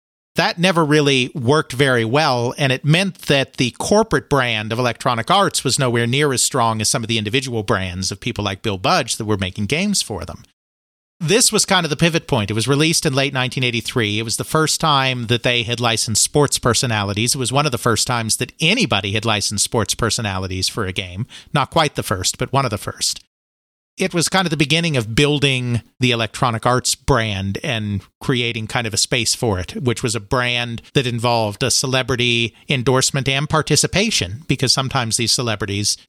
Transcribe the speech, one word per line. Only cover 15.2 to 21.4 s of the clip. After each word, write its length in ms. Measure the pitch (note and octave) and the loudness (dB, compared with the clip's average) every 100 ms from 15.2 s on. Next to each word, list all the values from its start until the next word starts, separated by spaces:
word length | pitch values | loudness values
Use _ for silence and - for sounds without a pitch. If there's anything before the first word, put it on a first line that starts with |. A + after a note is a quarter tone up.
| A2+ | -2
that 160 | A#2+ | 0
they 220 | B2+ A#2+ | 2 0
had 160 | A#2 A#2+ | -2 0
licensed 420 | A#2+ A2+ - G#2 | 0 0 0 0
sports 380 | - D3 C#3+ - | 2 2 2 2
personalities. 760 | C3 A2+ B2 G#2+ G2+ G2+ A#2+ | 0 0 0 -2 -2 -2 -2
It 40 | C#3 | -2
was 140 | A#2 | 0
one 140 | C3+ D3+ | 0 0
of 60 | |
the 40 | A#2+ | 0
first 300 | A#2+ A2 - | 0 0 0
times 300 | A#2+ A2 - | -2 -2 -4
that 180 | B2 - | -4 -2
anybody 520 | D#3+ B3 D#3+ G2+ G2+ | 0 2 0 0 0
had 140 | G#2+ A2+ | -2 0
licensed 380 | G#2 - G#2 | 0 -2 -2
sports 320 | - A#2+ G2+ - | -2 0 -2 -2
personalities 720 | A2+ - G#2+ F#2+ F#2+ F#2 - | -2 -2 -4 -4 -6 -4 -4
for 180 | - F#2 | -4 -4
a 60 | |
game. 340 | F#2 F#2 F#2 - - | -4 -6 -8 -10 -10